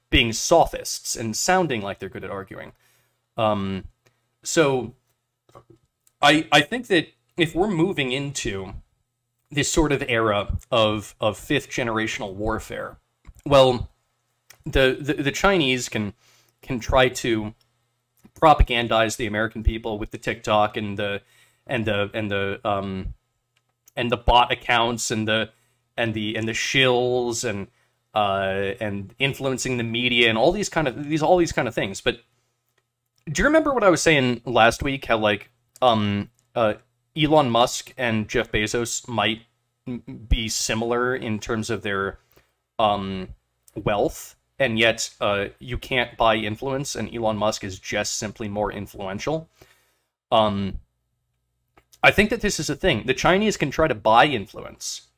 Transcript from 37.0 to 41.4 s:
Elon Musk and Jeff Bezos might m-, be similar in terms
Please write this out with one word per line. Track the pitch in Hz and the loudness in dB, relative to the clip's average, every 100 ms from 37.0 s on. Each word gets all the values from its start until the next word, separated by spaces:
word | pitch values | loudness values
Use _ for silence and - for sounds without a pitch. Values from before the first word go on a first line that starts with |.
| _ - | _ -2
Elon | 151 156 135 | 2 4 4
Musk | 117 123 - - - | 4 2 0 -12 -6
and | 123 110 107 | -2 -2 -2
Jeff | 123 110 | -2 -2
Bezos | 113 107 120 117 - - | -2 -2 -2 -4 -6 -6
might | 113 104 113 - _ _ _ - | -2 -2 -2 -10 _ _ _ -12
m-, | 123 - 131 107 | -12 -12 -16 -4
be | 123 110 | -2 -2
similar | - - 110 117 120 123 127 | -4 -4 -2 0 0 0 -2
in | 123 | -4
terms | 107 | -6